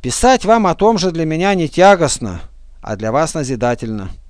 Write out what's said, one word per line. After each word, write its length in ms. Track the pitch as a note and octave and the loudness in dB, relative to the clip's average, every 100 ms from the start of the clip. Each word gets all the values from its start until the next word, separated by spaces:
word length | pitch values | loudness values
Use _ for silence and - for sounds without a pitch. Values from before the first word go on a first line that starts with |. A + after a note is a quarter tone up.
Писать 440 | B2 - A#3+ C4 F#3+ | -6 0 2 2 4
вам 220 | A3+ G3 | 2 2
о 80 | E3 | 2
том 220 | G#3 A3 | 2 2
же 140 | F3+ | 0
для 140 | E3 D#3 | -2 -4
меня 280 | D#3+ F#3+ F#3+ | -2 0 0
не 140 | D#3 | -2
тягостно, 720 | D3 F#3+ G3 D#3 - A2 F2 - - - - | 4 6 6 2 -2 -6 -8 -12 -18 -20 -18
а 140 | - G#2 | -10 -8
для 160 | A2 | -4
вас 220 | B2+ D#3+ | -2 -2
назидательно. 760 | D#3+ C3 C3 B2 A#2+ A#2 G#2+ F#2+ - - | -4 -6 -4 -2 -4 -6 -8 -10 -14 -18